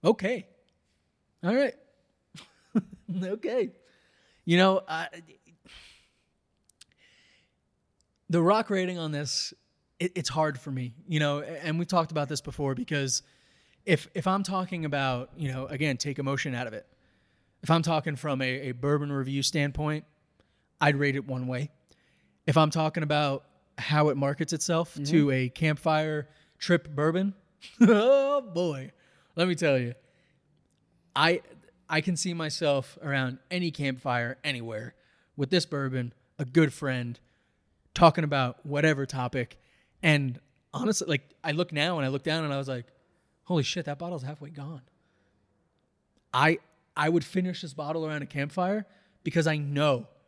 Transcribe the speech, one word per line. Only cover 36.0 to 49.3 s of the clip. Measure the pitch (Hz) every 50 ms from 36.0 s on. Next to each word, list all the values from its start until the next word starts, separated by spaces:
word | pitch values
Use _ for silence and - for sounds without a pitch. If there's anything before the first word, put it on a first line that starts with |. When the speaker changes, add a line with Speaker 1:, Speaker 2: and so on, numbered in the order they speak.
| 123 120 - _ _ _ _ _
Speaker 1:
a | 151
good | 123 127 165 160 143 -
friend, | - - 135 131 127 123 120 120 - _ _ _ _ _ _ _ _ _ _ _ _ _ _ _
talking | - 175 165 156 - 160
about | 147 143 139 131 123 127 - _
whatever | 147 139 143 151 160 151 139 139
topic. | 131 - 135 127 123 - 135 120 - - - _ _ _ _ _ _ _ _ -
And | 165 151 143 139 131 123 - _ _ _ _ _ _ -
honestly, | - 247 220 214 - - 156
like, | 156 139 - _ _ _ -
I | 160 147
look | 156 180 175 165
now | 147 147 170 180 160
and | 143
I | 131
look | 131 139 -
down | 160 156 165 160
and | 147 139
I | 139
was | 139 135
like, | 131 123 120 _ _ _ _ _ _ _ _ _ _ _ _
"Holy | - 180 165 135
shit, | - - 180 160
that | - 143 139
bottle's | 170 175 180 151 127
halfway | 135 151 151 151 143
gone." | 165 147 143 143 165 139 123 _ _ _ _ _ _ _ _ _ _ _ _ _ _ _ _ _ _ _ _ _ _ _ _ _ _ _ _ _ -
I, | 123 139 156 170 - _ _ _ _ _ _ _
I | - 151 156
would | 170 170 -
finish | - - 190 180 185 180 - -
this | 160 135
bottle | 143 151 143 160 165 160
around | 156 156 147 143
a |
campfire | - - 147 139 147 - - 180 185 202 214 202 _ _ _ _ _ _ _ _
because | 156